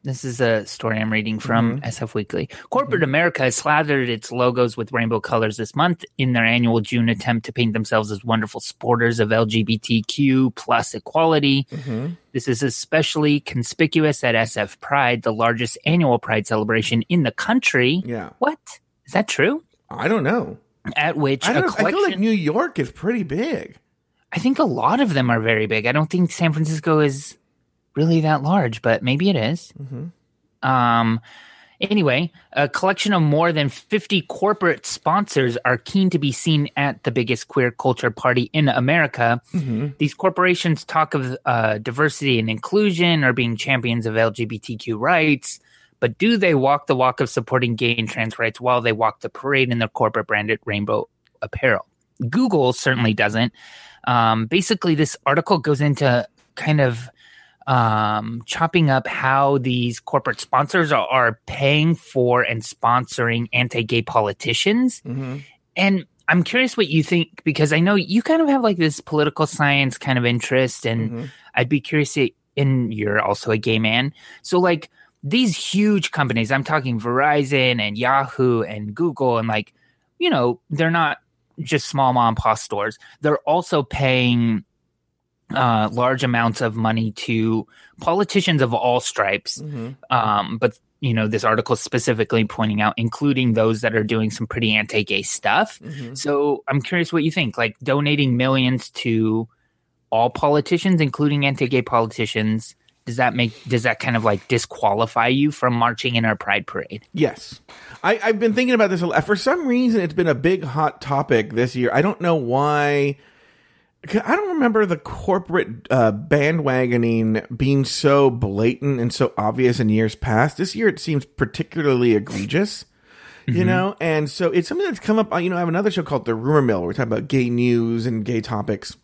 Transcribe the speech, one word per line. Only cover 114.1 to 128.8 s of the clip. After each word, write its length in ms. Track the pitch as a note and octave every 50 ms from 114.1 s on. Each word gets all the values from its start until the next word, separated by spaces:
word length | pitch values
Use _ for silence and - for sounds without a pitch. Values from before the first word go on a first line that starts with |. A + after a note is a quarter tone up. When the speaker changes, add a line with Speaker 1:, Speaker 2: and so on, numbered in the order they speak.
| - G#3 -
Speaker 2:
I 100 | G#3 C#4
don't 140 | G4+ G#4 F#4+
remember 360 | F4+ D#4 C4 A#3+ G#3 A3 G#3+
the 100 | F#3 E3+
corporate, 920 | D3 - - - - - - F#3+ F3+ F3+ - E3 F3+ - - A#2 A#2 - -
uh, 200 | A#2+ C3 A#2 A2
bandwagoning 1400 | G2+ G#2 D3+ E3 C#3+ D3 C#3+ D3+ E3 E3 D3 C#3 B2+ B2+ B2+ A#2+ A#2+ A#2+ A#2 A#2 A2+ A2+ A2 A2 A2 A2 - - B2
being 300 | A#2 C3 C3+ C#3 C#3 C3+
so 440 | B2+ - - - C#3+ C#3 C#3+ C#3 C3+
blatant 680 | A#2+ A#2+ B2 G2+ G2 G2+ A2 A#2+ B2+ - C#3 C#3+ C#3 B2
and 140 | A#2 A#2+ -
so 180 | - C3 - -
obvious 420 | - G#2 G#2+ G2 B2+ C3 B2 A#2+ B2+
in 100 | A#2+ G#2+
years 260 | G#2+ A2 A2+ G#2+ -
past. 420 | - - C3 A2 A2 B2+ D3+ -
This 180 | - F3+ F#3 -
year, 120 | G#3+ A3+
it 120 | G#3 F3+ E3
seems 240 | - E3+ D3+ C#3 B2+
particularly 920 | _ _ - C#3 G#2 - - D#3+ _ - F3 D3+ C#3+ C3 B2 B2 A#2+ A2
egregious, 720 | G#2 G2 - E2+ F#2 G2 G#2+ B2+ E3 G3+ G3+ - - - _ _ _ _ _ - - - - - - -
you 80 | - A#2+
Speaker 1:
Mm-hmm. 140 | - F#3
Speaker 2:
know? 280 | A2+ - F3+ F#3 G3 G3+ _
And 260 | D#3+ E3 D#3 D3+ D3+ C#3
so 220 | - - F3+ E3+
it's 160 | - F3+ -
something 200 | - D4+ F4 G4+
that's 120 | F#4 C4 -
come 200 | - - G#3+ A3
up. 120 | G#3+ G#3+ - F3
You 100 | E3+ F3+
know, 40 | F#3
I 40 | F3
have 80 | F3
another 240 | E3+ D#3+ F3+ G3+ G#3+
show 100 | F3+ F#3 D#3
called 220 | - D3 B2+ -
The 80 | A#2 A2+
Rumor 260 | A2 A#2 C3+ D3+ D3+ C3+
Mill 160 | A#2+ G#2+ F#2
where 60 | F2
we 60 | F2 -
talk 100 | - B2
about 200 | A2+ A#2 A2+ -
gay 220 | C#3 C#3+ C3+ B2 A#2+
news 560 | A#2+ A#2+ B2 B2 A#2+ A#2 A#2 A2+ A#2 A#2 A2+
and 180 | B2+ A#2 A2 G#2
gay 160 | A2 B2 A2+
topics. 540 | G#2+ - A#2 G#2 G2+ G#2+ G#2 G2